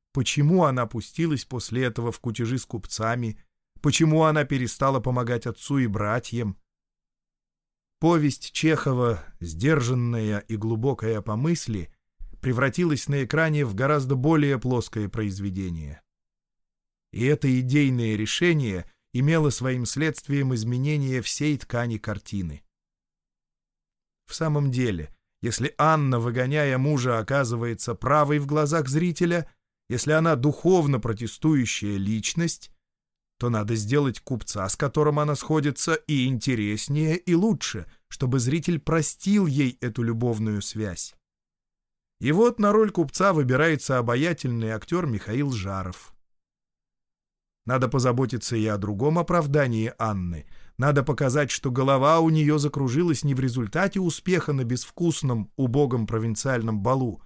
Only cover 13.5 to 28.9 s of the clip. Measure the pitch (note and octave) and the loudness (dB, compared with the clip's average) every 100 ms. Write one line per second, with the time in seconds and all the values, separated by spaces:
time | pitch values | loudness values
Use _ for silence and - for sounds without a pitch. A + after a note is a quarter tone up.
13.5 | D3 B2 G2 C3+ D3+ C3 C3+ D3+ D#3+ C#3+ | 2 0 0 2 2 0 0 4 4 4
14.5 | B2+ B2 B2 - A2 G2 A2+ G#2 F#2+ G2 | 2 0 -2 -2 -4 -4 -4 -4 -4 -6
15.5 | F#2 F#2 D#2+ D2 C2 _ _ _ _ _ | -4 -6 -8 -10 -14 _ _ _ _ _
16.5 | _ _ _ _ _ _ G2+ C3 D3 C#3 | _ _ _ _ _ _ -2 0 2 2
17.5 | B2+ B2 D3 C#3 B2 A2+ G#2 G#2+ - F3 | 2 2 2 4 2 0 0 -2 0 2
18.5 | D#3 A#2 F2+ - _ _ B2 C#3+ E3 D3 | 2 0 -4 -8 _ _ 0 2 4 2
19.5 | - C3 B2+ A#2 C3+ D#3 D3+ - C#3+ C3 | 0 -2 -2 -4 -2 -2 -2 -4 -2 0
20.5 | A#2+ A2+ B2 C#3+ D3+ C3+ B2+ - - D3+ | -2 -2 -2 -2 -2 -2 -4 -4 -2 -2
21.5 | C#3 - A#2+ A#2+ A2 - G2 - G2+ E2+ | -2 -4 -4 -4 -4 -6 -8 -6 -6 -6
22.5 | D2 _ _ _ _ _ _ _ _ _ | -8 _ _ _ _ _ _ _ _ _
23.5 | _ _ _ _ _ _ _ - - D#3+ | _ _ _ _ _ _ _ -12 -4 0
24.5 | D3 C#3 B2+ A#2+ F2 D2+ - _ - A#2+ | 0 0 0 0 -2 -8 -14 _ -8 -4
25.5 | A2 C#3+ - D#3 D#3 C3+ A#2+ A#2+ B2 B2+ | -2 -4 2 2 4 2 0 0 -2 0
26.5 | D3+ C#3+ B2+ C#3+ C#3 B2 A2+ G#2+ C#3 A#2 | 0 0 0 0 0 0 0 0 0 0
27.5 | A#2 A#2+ G#2+ - - B2+ D3+ C#3+ D3 C#3 | -2 -4 -4 -6 -4 2 4 4 2 0
28.5 | D3+ D3 D#3+ C3 | 0 2 0 0